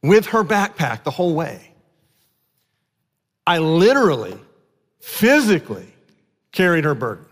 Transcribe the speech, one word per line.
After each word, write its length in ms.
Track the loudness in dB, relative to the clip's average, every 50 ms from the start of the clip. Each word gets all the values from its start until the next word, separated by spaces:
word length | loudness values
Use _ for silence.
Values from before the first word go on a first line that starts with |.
| 4
with 240 | 6 4 4 4
her 180 | 2 -2 -2 0
backpack 580 | 0 0 -2 -2 -2 -4 -4 -4 -4 -4 -6 _
the 80 | -8
whole 240 | -4 -2 -2 -2 -2
way. 380 | -2 -4 -6 -10 -14 -20 _ _ _ _ _ _ _ _ _ _ _ _ _ _ _ _ _ _ _ _ _ _ _ _ _ _ _ _ _ _ _ _ _ _ _ _
I 120 | -2 -2 0
literally, 800 | 0 0 2 4 4 4 4 4 2 2 0 -2 -6 -10 -14 -18 -20 _ _ _ _ _ _ _ _ _ _ _
physically 880 | -20 -16 -6 0 2 4 4 4 4 2 -2 -2 -2 -8 -14 -14 -14 -20 _ _ _ _ _ _ _ _ _ _ _ _ -4
carried 320 | -2 0 2 2 0 0
her 100 | -2 -2
burden. 300 | -4 -6 -8 -10 -12 -16 _